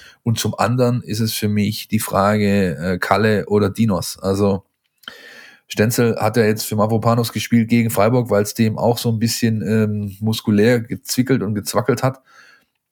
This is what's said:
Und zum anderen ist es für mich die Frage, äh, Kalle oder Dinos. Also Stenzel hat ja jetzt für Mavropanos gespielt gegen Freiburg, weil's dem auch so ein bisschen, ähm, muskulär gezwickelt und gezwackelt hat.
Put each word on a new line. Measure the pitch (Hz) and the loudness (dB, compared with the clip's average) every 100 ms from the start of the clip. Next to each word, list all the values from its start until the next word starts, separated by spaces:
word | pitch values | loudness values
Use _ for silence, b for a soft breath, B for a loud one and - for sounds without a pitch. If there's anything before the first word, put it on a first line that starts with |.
| B B | B B
Und | 120 110 | -4 -2
zum | 104 | -2
anderen | - 104 127 123 123 | -2 0 2 2 0
ist | - 104 | -4 -4
es | 110 | -4
für | - 107 | -2 -2
mich | 104 101 107 - | 0 0 -4 -4
die | 110 | -4
Frage, | - 98 98 107 101 101 92 71 | 0 0 2 2 2 2 0 -2
äh, | 90 90 | -4 -2
Kalle | - 98 110 104 - | 0 2 2 0 0
oder | 104 101 | 0 0
Dinos. | 98 113 87 - - | 0 0 0 -4 -6
Also | 95 98 101 95 - _ _ _ B B B B B B - | -2 0 2 0 -6 _ _ _ B B B B B B -6
Stenzel | - 110 120 117 - | 0 0 2 0 0
hat | 110 117 | 0 2
ja | 107 | 2
jetzt | 107 - | 0 -2
für | 107 | -2
Mavropanos | 107 113 113 117 113 | 0 0 2 0 -2
gespielt | 110 - 117 110 | -6 0 0 2
gegen | 120 113 | 2 2
Freiburg, | 98 107 127 113 | 2 2 2 2
weil's | 101 104 | 0 0
dem | - 110 - | 0 0 0
auch | 110 117 | 0 0
so | 120 | -2
ein | 110 | 0
bisschen, | 113 - 117 110 | -2 0 -2 -2
ähm, | 95 110 107 104 104 95 | 0 0 0 -2 -6 -4
muskulär | 110 110 - 104 110 123 | -4 -2 2 4 4 2
gezwickelt | 113 - - - 127 127 | -2 -10 -4 -2 0 0
und | 101 104 | 0 -4
gezwackelt | - 101 - 120 | -4 -2 -2 0
hat. | 131 - b b b b b _ _ | -2 -4 b b b b b _ _